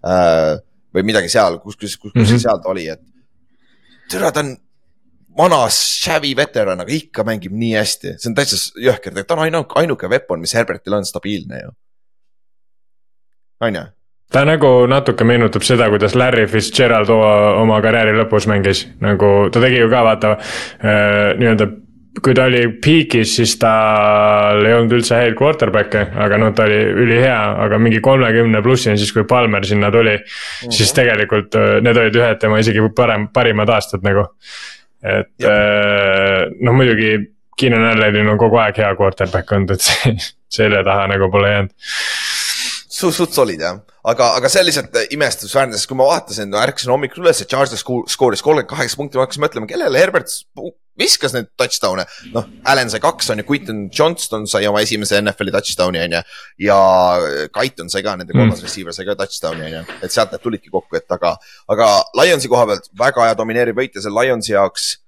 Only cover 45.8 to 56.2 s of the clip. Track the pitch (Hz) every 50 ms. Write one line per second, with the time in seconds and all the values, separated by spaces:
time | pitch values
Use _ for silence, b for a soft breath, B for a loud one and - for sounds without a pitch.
45.8 | - - 131 131 131 139 170 156 - - 101 107 104 101 98 104 117 131 139 -
46.8 | - 123 123 135 147 127 - - 180 165 160 - 101 - - 131 139 131 123 107
47.8 | - - 127 120 - - - - 139 123 107 95 - 143 156 151 123 - - 151
48.8 | 135 117 - 139 143 143 - 131 131 131 - 143 147 165 - 120 110 104 - -
49.8 | 339 - 135 131 175 190 190 175 - - - - - _ _ - - 175 - _
50.8 | _ _ _ - - 403 - - - 135 120 127 113 - _ _ 127 120 - -
51.8 | - 104 92 95 90 B B B B B - 113 - - - - - - 135 135
52.8 | 127 117 104 113 - 151 165 - - - 117 107 104 - 143 143 - - 110 107
53.8 | 101 95 - - 160 160 175 170 - - - 107 107 104 - 107 101 104 104 104
54.8 | 107 107 113 107 104 98 104 101 104 104 98 - 101 92 87 - - - - -
55.8 | 90 90 90 82 85 87 82 85